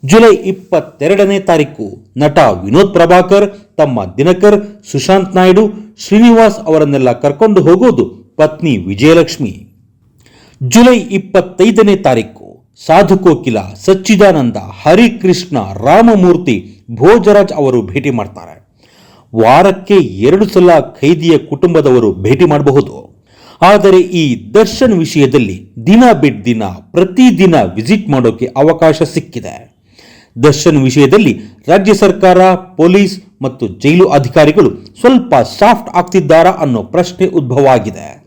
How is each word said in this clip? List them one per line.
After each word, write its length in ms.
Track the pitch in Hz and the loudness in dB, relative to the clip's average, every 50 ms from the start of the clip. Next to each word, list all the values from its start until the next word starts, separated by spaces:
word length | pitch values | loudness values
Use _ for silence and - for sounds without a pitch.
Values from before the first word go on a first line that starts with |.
| - | -4
ಜುಲೈ 320 | 135 180 226 233 226 196 | 0 2 4 4 4 4
ಇಪ್ಪತ್ತೆರಡನೇ 1040 | 160 - 185 190 - - _ - 160 147 - _ _ 147 160 196 196 202 196 196 196 | 2 0 -6 -8 -8 -8 _ -4 -4 -4 -6 _ _ -2 -2 0 0 0 -2 -2 -4
ತಾರೀಕು 720 | 190 - 170 160 147 127 - - 110 98 92 - _ _ _ | -2 -2 -2 -2 -2 -4 -6 -14 -14 -14 -14 -18 _ _ _
ನಟ 220 | 127 143 151 139 175 | -2 -2 0 2 2
ವಿನೋದ್ 540 | 147 117 98 90 90 98 117 165 202 196 - | 2 2 0 -2 -6 -2 0 0 0 0 2
ಪ್ರಭಾಕರ್, 840 | 170 170 170 180 180 185 190 196 202 208 196 - - _ _ _ | 0 2 2 2 2 2 2 2 0 0 -2 -6 -14 _ _ _
ತಮ್ಮ 280 | - 156 143 127 113 98 | -4 -2 -2 -2 -6 -8
ದಿನಕರ್, 600 | 92 95 - 139 175 180 180 196 208 208 202 - - - - _ - | -8 -6 -4 -2 -2 -2 0 2 2 2 0 -2 -8 -18 -20 _ -10
ಸುಶಾಂತ್ 460 | - 143 - - 190 196 185 185 - | -10 -8 -2 0 0 0 0 -2 -2
ನಾಯ್ಡು, 600 | 190 185 185 180 196 220 208 - - - - _ _ | 0 2 2 2 2 2 0 -4 -10 -18 -20 _ _
ಶ್ರೀನಿವಾಸ್ 600 | - - 196 214 233 240 233 226 226 214 202 - | -6 -2 2 4 4 4 4 4 4 2 0 -4
ಅವರನ್ನೆಲ್ಲ 540 | - 165 160 156 156 143 139 139 127 123 117 | -4 -2 0 0 0 0 -2 -2 0 -2 -2
ಕರ್ಕೊಂಡು 500 | - - 143 143 - 220 220 208 185 - | -2 -2 -4 -2 0 0 2 2 2 2
ಹೋಗೋದು 420 | 151 175 185 240 247 - 123 - - - - - _ _ | 2 2 2 2 0 0 0 -4 -6 -6 -20 -20 _ _
ಪತ್ನಿ 400 | - 151 151 151 - 165 165 127 | -2 -2 -2 -2 -6 -4 -4 -4
ವಿಜಯಲಕ್ಷ್ಮಿ. 920 | 98 85 92 98 98 123 151 165 170 156 - - - 143 101 92 - - _ _ _ _ _ _ _ _ _ _ _ _ _ _ _ _ _ _ _ 135 | -4 -4 -8 -6 -2 2 2 4 2 2 -2 -4 -10 -10 -10 -10 -14 -20 _ _ _ _ _ _ _ _ _ _ _ _ _ _ _ _ _ _ _ -8
ಜುಲೈ 360 | 123 - 226 240 254 247 226 | -2 2 4 4 4 4 0
ಇಪ್ಪತ್ತೈದನೇ 960 | 175 - 196 196 196 - - 190 170 - - - 185 226 202 208 220 202 196 | -2 -6 -8 -8 -8 -2 -2 -2 -2 -2 -2 0 0 0 2 2 2 2 0
ತಾರೀಕು 520 | 190 - 139 127 117 107 - - - - - - _ _ _ _ _ - | 0 0 -2 -2 -2 -4 -6 -14 -20 -20 -20 -20 _ _ _ _ _ -4
ಸಾಧು 320 | - 160 180 202 165 190 190 | 0 2 2 4 2 2 2
ಕೋಕಿಲ, 400 | 185 180 151 - - 131 113 104 | 2 2 0 0 -2 -6 -6 -6
ಸಚ್ಚಿದಾನಂದ, 960 | 92 95 - - - - 190 190 185 - 220 185 208 196 175 156 131 120 104 | -6 -10 -16 -8 -2 -2 -2 -2 0 -2 0 2 2 2 2 0 -2 -4 -4
ಹರಿಕೃಷ್ಣ, 1000 | 104 92 98 - - - 147 165 202 240 233 233 - - 185 175 - - - 151 123 | -8 -12 -14 -18 -6 -2 0 2 2 2 0 0 -2 -2 -2 -2 -2 -4 -8 -6 -6
ರಾಮಮೂರ್ತಿ, 1200 | 101 95 98 98 101 131 165 208 233 233 226 202 180 180 170 160 180 - 117 95 - - - _ _ - | -6 -8 -10 -6 -2 2 2 4 4 4 2 2 2 2 0 0 0 -4 -4 -4 -6 -12 -20 _ _ -16
ಭೋಜರಾಜ್ 640 | 117 - 123 175 220 240 - 214 208 202 196 175 - | -8 0 2 2 2 4 2 2 2 2 2 0 -4
ಅವರು 300 | 156 143 135 123 120 107 | -4 -4 -2 -2 -2 -4
ಭೇಟಿ 280 | 90 90 143 123 147 | -4 -8 -8 -6 -6
ಮಾಡ್ತಾರೆ. 580 | 123 113 104 95 98 98 85 85 73 _ _ _ _ _ _ _ _ _ _ _ _ _ _ _ - | -6 -6 -8 -10 -14 -20 -20 -20 -20 _ _ _ _ _ _ _ _ _ _ _ _ _ _ _ -2
ವಾರಕ್ಕೆ 600 | 113 110 113 127 156 185 196 190 185 - - 202 | 0 2 4 4 4 4 2 0 -2 -2 0 2
ಎರಡು 520 | 190 147 117 92 95 107 131 165 196 214 - | 2 2 0 -4 -2 0 0 2 2 0 0
ಸಲ 220 | - 190 185 175 170 151 | 0 2 4 4 4 2
ಖೈದಿಯ 600 | - - - - - 143 175 160 156 170 160 143 | 0 -4 -10 -4 0 0 0 0 0 0 0 0
ಕುಟುಂಬದವರು 760 | - - 151 139 - 175 170 160 143 139 127 123 113 104 92 | -2 -6 -8 -4 -2 0 0 0 2 2 2 2 0 0 -4
ಭೇಟಿ 300 | 90 95 107 135 139 180 | -4 -2 -4 0 0 0
ಮಾಡಬಹುದು. 800 | 160 147 147 143 143 135 143 - - - - - - _ _ _ _ _ _ _ - _ _ 165 | 0 0 0 0 0 0 0 -2 -4 -10 -20 -20 -20 _ _ _ _ _ _ _ -20 _ _ 2
ಆದರೆ 380 | 180 208 202 - 196 190 185 | 2 2 4 4 4 4 4
ಈ 520 | 175 180 180 170 160 143 120 110 98 104 110 | 2 0 -2 -4 -2 -2 -4 -6 -8 -2 0
ದರ್ಶನ್ 400 | 208 226 - - - 269 240 214 | 0 0 0 -2 -2 0 0 0
ವಿಷಯದಲ್ಲಿ 800 | 175 160 - - 151 139 127 - - 117 98 92 95 - - _ - 113 | 0 -2 -4 -2 0 0 2 2 0 -2 -2 -6 -12 -16 -20 _ -10 -2
ದಿನ 180 | 139 196 226 254 247 220 147 | 2 4 4 4 4 2 2
ಬಿಟ್ 240 | 143 143 113 104 95 | 0 -2 -2 -4 -6
ದಿನ, 200 | 120 120 110 107 | -4 -4 -4 -4
ಪ್ರತಿದಿನ 880 | 92 92 - - _ - 170 190 185 - - 254 254 196 170 190 180 165 143 107 90 85 | -8 -10 -14 -20 _ -2 -2 -2 -2 0 2 2 2 2 2 2 2 2 2 0 -2 -4
ವಿಸಿಟ್ 340 | 104 110 127 208 214 196 - | -8 -4 -4 -4 -4 -2 -2
ಮಾಡೋಕೆ 380 | 143 135 120 117 110 - - | -2 0 0 -2 -2 -2 -8
ಅವಕಾಶ 560 | - - 131 143 160 156 160 165 160 151 156 170 | -8 -4 -2 0 0 0 2 0 0 0 0 -4
ಸಿಕ್ಕಿದೆ. 760 | - - 170 - - - 123 - 87 - - - _ _ _ _ _ _ _ _ _ _ _ _ _ _ 117 120 | -4 -6 -10 -10 -8 -16 -14 -14 -14 -18 -18 -20 _ _ _ _ _ _ _ _ _ _ _ _ _ _ -2 0
ದರ್ಶನ್ 420 | 151 143 - - 180 156 143 135 | 0 0 2 0 0 0 2 0
ವಿಷಯದಲ್ಲಿ 560 | 131 123 147 143 131 160 214 214 147 101 - - - - _ _ - | 0 2 2 2 2 2 2 2 0 -2 -4 -8 -20 -20 _ _ 0
ರಾಜ್ಯ 260 | 165 202 190 202 208 | 0 0 2 0 0
ಸರ್ಕಾರ, 600 | 190 208 196 180 - - 185 180 180 185 190 185 | 2 2 0 0 2 2 2 4 4 4 2 2
ಪೊಲೀಸ್ 680 | 180 - - - - 160 175 180 202 202 185 - - _ _ _ _ 135 | 0 -4 -12 -4 -2 0 2 2 2 0 -2 -4 -10 _ _ _ _ -10
ಮತ್ತು 260 | 135 131 - 120 104 | -10 -8 -8 -10 -10
ಜೈಲು 400 | 90 95 - 139 160 180 190 - | -10 -4 -2 0 2 2 2 2
ಅಧಿಕಾರಿಗಳು 640 | 143 143 131 123 - 165 151 147 156 202 - - - - - - _ - | 2 0 -2 0 0 2 2 2 2 2 0 0 -2 -6 -18 -20 _ -2
ಸ್ವಲ್ಪ 340 | - 240 269 247 - - 156 | 0 2 2 2 0 0 -2
ಸಾಫ್ಟ್ 640 | 131 113 - - - 202 214 233 226 - - - | -2 -2 -2 -2 0 2 2 2 0 -4 -6 -4
ಆಗ್ತಿದ್ದಾರಾ 540 | 175 180 - - 190 160 139 160 160 165 185 | -4 -4 -2 -2 -4 0 2 2 2 2 2
ಅನ್ನೋ 320 | 190 185 165 143 123 110 95 | 0 -2 -4 -4 -4 -4 -6
ಪ್ರಶ್ನೆ 440 | - - 175 175 180 - - 190 | -6 -4 -4 -4 -4 -4 -6 -6
ಉದ್ಭವ 400 | 185 185 175 143 123 127 135 139 | -4 -2 -4 -6 -4 -2 0 2
ಆಗಿದೆ. 580 | 135 127 117 101 110 101 - 76 76 67 _ _ | 2 2 0 -2 -6 -12 -14 -20 -20 -20 _ _